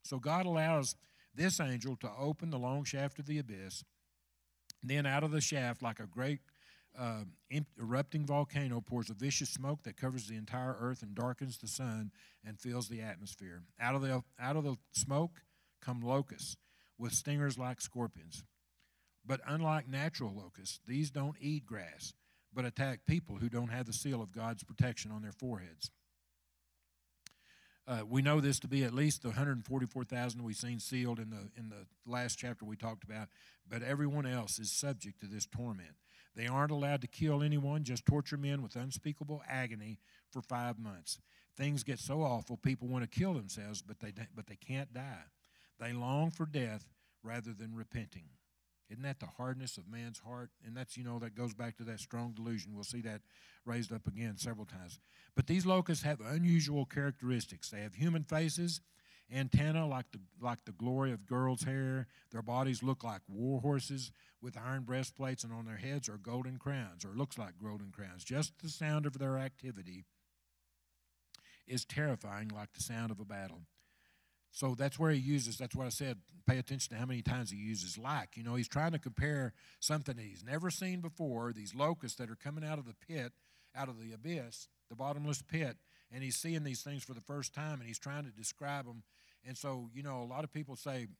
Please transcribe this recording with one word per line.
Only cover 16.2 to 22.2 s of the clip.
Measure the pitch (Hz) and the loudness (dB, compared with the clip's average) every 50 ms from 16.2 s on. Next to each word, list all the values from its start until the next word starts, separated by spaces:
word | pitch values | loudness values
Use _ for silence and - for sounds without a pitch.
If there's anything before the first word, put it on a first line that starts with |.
| 135 - - - - - - _ _ _ _ _ _ _ _ - | 4 0 -6 -8 -8 -8 -8 _ _ _ _ _ _ _ _ -6
with | 120 117 - | -4 0 0
stingers | - - 147 147 147 147 139 131 123 | 2 2 2 2 2 2 2 2 0
like | 127 127 127 - | -2 -2 -2 -4
scorpions. | - - - 123 120 113 - - 78 82 - - - _ _ _ _ _ _ _ _ _ _ _ _ _ _ _ _ | -8 -6 -2 -2 -2 -2 -2 -10 -16 -14 -14 -14 -14 _ _ _ _ _ _ _ _ _ _ _ _ _ _ _ _
But | 113 135 131 - | -2 -2 -2 0
unlike | 135 147 160 165 156 156 156 131 | -2 0 2 4 4 4 2 0
natural | 131 135 135 147 160 - - 135 104 98 | 0 -2 0 0 0 0 -2 -4 -4 -4
locusts, | 104 95 90 - - 95 - - - _ | -6 -8 -10 -14 -10 -8 -8 -8 -8 _
these | 107 123 143 156 143 | -2 0 2 2 2
don't | 131 147 139 143 151 - | 0 0 0 0 -2 -2
eat | 135 147 156 147 - | -2 0 0 0 -2
grass, | - 117 101 87 82 73 73 - - - _ | -4 -8 -8 -6 -8 -10 -10 -12 -12 -12 _